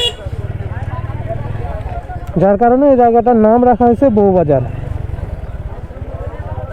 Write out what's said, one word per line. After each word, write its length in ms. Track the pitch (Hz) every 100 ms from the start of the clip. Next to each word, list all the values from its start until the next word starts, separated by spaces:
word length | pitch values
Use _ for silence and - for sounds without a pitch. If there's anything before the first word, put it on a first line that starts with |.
| 480 - - - - - - - - - - - - - - - - - - - - - - 170
যার 160 | 190 202
কারণে 320 | 233 254 285
এই 60 | 254
জায়গাটার 380 | 240 233 226 233
নাম 300 | 214 240 247
রাখা 160 | 226 240
হয়েছে 240 | 233 277
বউবাজার। 520 | 214 202 185 151 135 127 - - - - - - - - - - - - - - - - - - - -